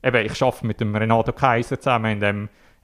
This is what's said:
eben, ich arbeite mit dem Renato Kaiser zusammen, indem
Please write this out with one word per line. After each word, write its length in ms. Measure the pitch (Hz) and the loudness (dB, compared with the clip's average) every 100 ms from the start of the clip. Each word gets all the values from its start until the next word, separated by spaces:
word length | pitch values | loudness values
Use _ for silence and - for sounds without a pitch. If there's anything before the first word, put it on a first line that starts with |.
eben, 200 | 131 120 | 2 0
ich 160 | 110 - | 0 0
arbeite 240 | 131 - 117 | 0 0 -6
mit 120 | 104 | -2
dem 140 | 110 | -2
Renato 380 | 107 110 113 113 | -2 2 2 0
Kaiser 480 | - 135 117 117 131 | 2 2 2 -2 -4
zusammen, 320 | - 117 110 | 0 0 0
indem 360 | 104 101 101 104 _ _ _ | 0 0 -2 -8 _ _ _